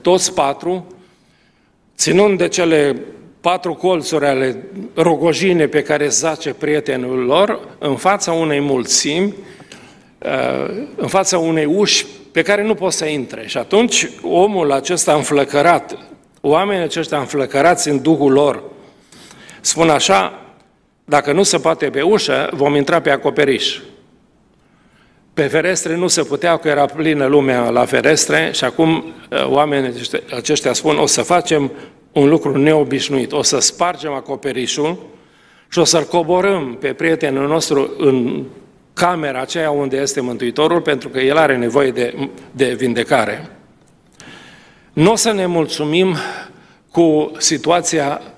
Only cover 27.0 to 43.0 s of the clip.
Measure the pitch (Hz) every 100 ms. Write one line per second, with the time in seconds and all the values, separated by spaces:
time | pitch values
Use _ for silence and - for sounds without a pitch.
27 | 160 147 135 147 135 123 117 120 123 127
28 | 117 156 - 151 160 - 127 - 160 160
29 | - - - 135 135 135 151 143 131 120
30 | 117 - - 127 117 147 139 117 - 151
31 | 147 - 107 175 175 156 135 - - _
32 | _ - 143 160 143 131 147 156 135 135
33 | - 135 117 147 - 139 - - 175 165
34 | 151 139 - 135 139 131 120 - 147 175
35 | - - _ _ _ _ _ 175 156 165
36 | 143 175 160 180 196 190 135 117 139 127
37 | 165 160 151 135 139 160 - 143 139 -
38 | 147 131 120 147 131 - - _ _ -
39 | 175 175 147 131 131 170 156 147 139 135
40 | 139 - 123 117 120 120 156 170 156 135
41 | 127 127 131 151 151 127 120 127 135 123
42 | 120 123 139 - - - 127 123 127 117